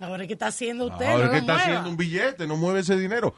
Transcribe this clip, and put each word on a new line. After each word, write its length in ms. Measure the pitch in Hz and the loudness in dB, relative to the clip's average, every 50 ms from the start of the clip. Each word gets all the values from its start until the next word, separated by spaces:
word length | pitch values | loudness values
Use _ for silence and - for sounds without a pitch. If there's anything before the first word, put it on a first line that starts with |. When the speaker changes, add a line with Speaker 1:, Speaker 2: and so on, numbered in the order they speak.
Speaker 1:
Ahora, 260 | 190 175 185 185 196 | -10 -8 -8 -8 -8
¿qué 60 | 170 214 | -8 -6
está 120 | - 220 220 | -6 -4 -6
haciendo 380 | - - 247 226 240 240 247 | -4 -4 -6 -6 -4 -4 -4
usted? 200 | 247 - - 247 | -4 -4 -2 0
Speaker 2:
Ahora 200 | - 117 123 - | 2 4 4 4
Speaker 1:
No 40 | - | 4
Speaker 2:
que 60 | - | 4
Speaker 1:
lo 40 | 156 | 2
Speaker 2:
está 120 | 143 165 160 | 2 2 2
Speaker 1:
mueva. 100 | 170 185 170 | 2 2 2
Speaker 2:
haciendo 200 | - 170 175 175 | 0 0 -2 -4
un 60 | 170 | -2
billete, 500 | 165 175 165 170 185 233 269 277 - 160 | -2 -2 0 0 0 0 -2 -2 -4 -4
no 100 | 151 156 160 | -2 -2 0
mueve 220 | 170 180 190 196 | 0 2 2 2
ese 160 | 180 175 196 | 2 2 2
dinero". 380 | 190 190 185 220 240 214 143 - | 2 2 0 0 0 0 -2 -2